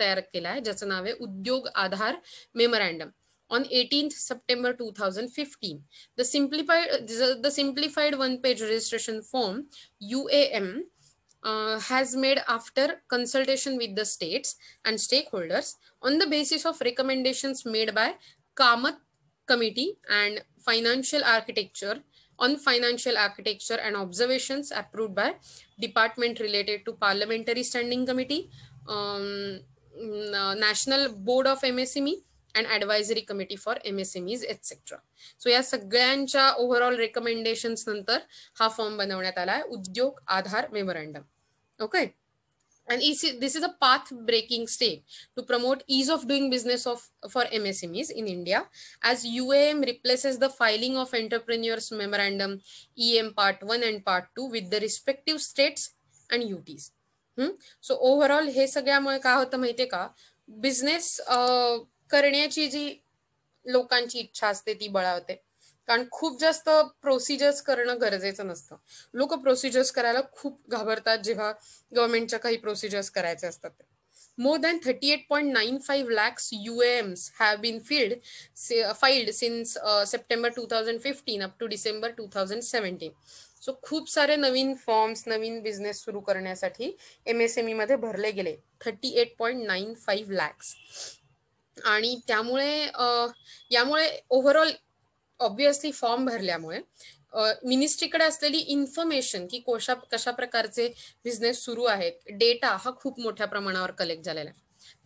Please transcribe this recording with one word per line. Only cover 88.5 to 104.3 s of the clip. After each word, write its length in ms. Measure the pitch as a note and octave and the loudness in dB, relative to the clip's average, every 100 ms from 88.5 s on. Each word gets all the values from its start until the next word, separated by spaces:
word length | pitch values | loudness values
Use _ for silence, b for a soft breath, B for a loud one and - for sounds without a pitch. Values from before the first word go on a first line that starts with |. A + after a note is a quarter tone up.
| D#3 _ _ A#3 | -6 _ _ -8
thirty-eight 560 | G#3 C4 A#3 A#3 - | -6 -2 0 0 0
point 240 | A3+ B3+ G#3+ | -2 -2 -2
nine 220 | F#3 G#3 A3+ - | -2 -4 -6 -2
five 200 | G3+ G#3 | -2 -2
lakhs. 440 | F#3+ D3+ - - - - B B B _ _ _ _ _ - | -4 -4 -6 -14 -16 -18 B B B _ _ _ _ _ -6
आणि 340 | A3 G#3+ A#3 B3 - | 0 2 2 -2 0
त्यामुळे, 580 | G#3+ A3+ B3+ C#4+ D4+ D4 | 0 2 0 0 0 -2
अ, 320 | - A#3+ A#3+ A#3+ - B B - | 0 0 2 0 -4 B B 0
यामुळे 500 | A#3+ B3+ D4+ D#4 - - | 2 4 4 2 -2 2
overall 360 | B3+ C4+ D4+ D#4+ - _ _ _ _ _ - | 4 6 8 6 2 _ _ _ _ _ -2
obviously 500 | A#3 G3+ C#4+ C#4+ D4+ | -2 4 4 4 -2
फॉर्म 320 | C#4 A#3 A#3+ | -2 0 0
भरल्यामुळे, 560 | C4 A#3 F#3+ E3+ D#3+ G3 F4+ B B B _ | 0 -2 -2 -4 -6 -10 -12 B B B _
अ, 200 | - G#3+ - | 0 0 0
मिनिस्ट्रीकडे 600 | B3+ C4 D4+ - D#4+ E4 | 2 2 2 0 0 4
असलेली 340 | D#4+ D4 D4 D#4 | 4 2 0 0
इन्फॉर्मेशन 880 | - C#4+ C#4 D#4+ E4 C#4+ B3+ G3 F3+ | 0 0 -2 -2 0 0 -2 -4 -6
की 120 | A#3+ | -6
कोशा-, 480 | A#3+ A3+ - B3 - | -4 -2 -2 -4 -4
कशा 180 | A3+ B3+ | -4 -4
प्रकारचे 580 | B3 A#3+ A#3 A3 A#3+ A#3+ A#3+ B - | -4 -2 -2 0 0 -2 -4 B -10
बिझनेस 360 | A#3+ A3+ A#3 B3+ | -8 -2 0 0
सुरू 240 | - A#3 | -4 0
आहेत, 280 | A#3+ G3 E3+ E3+ - | 2 2 0 -4 -12
डेटा 440 | G3+ A#3 A#3+ B3+ F#3+ | 2 4 4 2 0
हा 100 | B3+ B3+ | -2 -6
खूप 240 | C#4 B3 | -6 -4
मोठ्या 260 | A3+ G3+ G#3 | -4 -2 -4
प्रमाणावर 440 | G3+ G3 F#3 F#3 | -2 -2 -2 -4
कलेक्ट 320 | - F3+ E3 | -4 -4 -4
झालेला 280 | E3 | -6